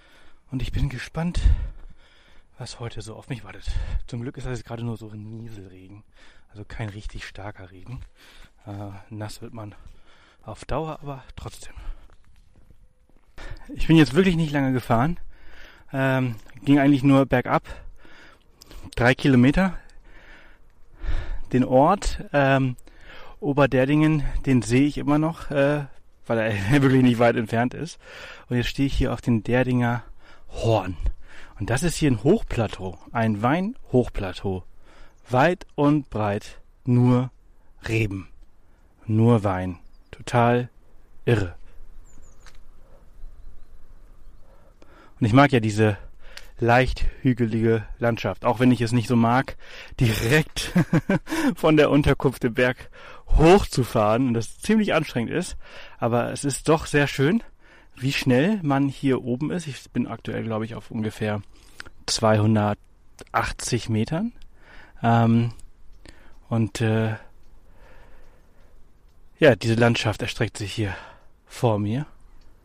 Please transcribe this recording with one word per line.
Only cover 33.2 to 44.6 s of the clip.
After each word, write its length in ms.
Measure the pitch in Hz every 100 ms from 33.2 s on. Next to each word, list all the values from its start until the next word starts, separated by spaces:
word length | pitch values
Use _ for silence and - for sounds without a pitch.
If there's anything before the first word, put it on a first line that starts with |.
| 113 104
Weinhochplateau. 1200 | 120 165 196 262 - 127 117 - 95 - 101 92 - - - - - - -
Weit 380 | 127 156 180 - -
und 340 | 147 151 -
breit 500 | 107 107 104 - - - - -
nur 460 | 123 123 123 127 - - - - - -
Reben, 420 | 113 107 95 - - - - - _ _ _ -
nur 380 | 110 117 117
Wein. 360 | 101 92 92 85 - - -
Total 580 | - - 120 117 123 123 - - - - - -
irre. 300 | 110 90 - - - - - - - - - - - - - - - - - - - - - - - - - - - - - - -